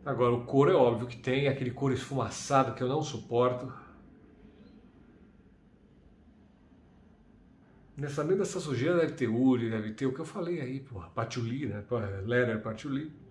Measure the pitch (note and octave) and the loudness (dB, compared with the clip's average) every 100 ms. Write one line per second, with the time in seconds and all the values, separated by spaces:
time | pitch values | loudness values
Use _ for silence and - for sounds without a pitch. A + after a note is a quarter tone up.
0 | C#3+ A#2+ A#2+ B2 - C3+ D3+ F3+ B2 A2 | -6 2 2 2 2 6 6 8 6 4
1 | B2 - - C3+ C#3 C#3 B2 - C#3 B2 | -4 -6 -2 2 2 0 -4 -2 0 0
2 | - C3+ G#2+ - - C3+ B2+ - B2+ D3 | -2 -4 -2 -6 2 4 4 0 -2 -2
3 | D3+ G#2+ - A#2 B2 - C3+ - - - | -4 -8 0 4 4 2 -8 -12 -18 -20
4 | - - - - - - - - - - | -20 -20 -20 -20 -20 -20 -20 -20 -20 -20
5 | - - - - - - _ _ - - | -20 -20 -20 -20 -20 -20 _ _ -20 -20
6 | - - - _ - _ _ - - - | -20 -20 -20 _ -20 _ _ -20 -20 -20
7 | - - - - - - - - - - | -20 -20 -20 -20 -20 -20 -20 -20 -20 -12
8 | C#3+ - D3+ G3 F#3 F#3 D3+ A#2+ C#3+ F3 | -8 -4 0 0 0 -4 -4 -2 2 2
9 | D#3 - A#2 A2 C3 B2 A#2 A2 G#2+ G#2+ | 2 0 0 4 4 4 2 -4 -6 -2
10 | C3+ C3 - G#3 E3+ E3+ B2+ C3+ - G2 | -2 -2 -8 -6 -4 -4 -6 -8 -10 -14
11 | E2+ - A2+ B2 A2+ C3 C#3 G#2 G2+ A#2+ | -8 -6 -4 -4 -4 -4 -4 -6 -4 -4
12 | G2 F#2+ G2 B2 A2+ A2 A2 G#2+ C#3+ C3+ | -4 -6 0 2 2 -2 -6 -8 -4 -4
13 | D#3 - - | -6 -12 -20